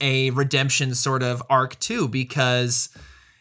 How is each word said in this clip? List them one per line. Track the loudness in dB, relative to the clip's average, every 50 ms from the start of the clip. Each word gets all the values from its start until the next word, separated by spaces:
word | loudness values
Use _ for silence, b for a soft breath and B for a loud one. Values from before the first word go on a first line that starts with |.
a | -2 0 2 2 2 0
redemption | 0 0 0 0 2 0 0 0 0 0 -2 0 0
sort | 0 0 0 0 0
of | 0 -2 -2 -4 0 2
arc | 2 2 2 0 -4 -6
too, | -6 -4 -2 -2 -2
because, | 0 0 -2 -4 -2 -2 0 2 2 2 2 2 2 0 0 -2 b b b b b b b b b b b